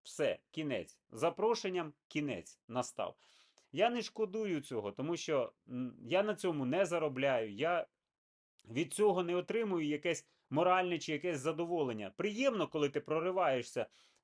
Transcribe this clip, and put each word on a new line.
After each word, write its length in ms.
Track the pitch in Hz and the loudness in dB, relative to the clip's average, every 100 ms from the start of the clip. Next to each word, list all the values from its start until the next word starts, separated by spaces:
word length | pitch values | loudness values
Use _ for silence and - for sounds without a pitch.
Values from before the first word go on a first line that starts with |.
все, 360 | - - 139 - _ | -14 -2 0 0 _
кінець. 480 | - 151 110 82 - _ | -6 -2 -4 -6 -16 _
Запрошенням 840 | 113 160 170 220 247 190 180 160 - _ | -2 -2 2 0 0 0 -2 -4 -10 _
кінець 500 | 151 143 95 - - - | -4 -2 -4 -8 -20 -6
настав. 480 | 120 - - 92 - _ - _ _ _ | -4 -4 -4 -6 -8 _ -20 _ _ _
Я 160 | 139 226 | 0 2
не 120 | 240 | 2
шкодую 580 | - - 214 214 208 156 | -4 -4 -2 -2 -2 -2
цього, 320 | 143 117 101 | -2 -4 -4
тому 240 | 98 151 165 | -4 -4 -2
що, 360 | - 143 117 _ - | 0 0 0 _ -10
м, 280 | 123 127 - | -6 -6 -8
я 200 | 117 180 | 0 0
на 120 | 214 | 2
цьому 320 | 202 185 151 127 | 0 -2 0 0
не 200 | 170 180 | 2 2
заробляю, 680 | 170 156 131 139 123 110 | 2 0 2 2 2 0
я 340 | 101 156 175 - _ _ _ _ _ _ _ | -2 0 0 -4 _ _ _ _ _ _ _
від 280 | 110 120 165 | -8 -4 -2
цього 300 | - 208 180 | 2 4 4
не 140 | 170 180 | 2 0
отримую 500 | 175 214 220 175 151 | 0 -2 0 0 0
якесь 400 | 147 175 160 - _ - | 0 0 -2 -4 _ -4
моральне 480 | 135 180 185 180 170 | 2 6 4 4 -2
чи 140 | - | -2
якесь 280 | 147 180 147 | -2 -2 -2
задоволення. 720 | 143 156 170 170 135 110 95 - | -2 -2 -2 0 0 -2 -6 -4
Приємно, 520 | 202 208 269 220 151 | -4 2 2 2 -2
коли 200 | 156 143 | 0 0
ти 120 | 147 | 0
прориваєшся 840 | - 156 175 185 165 131 117 127 110 _ _ _ | -2 0 0 2 4 2 0 -4 -4 _ _ _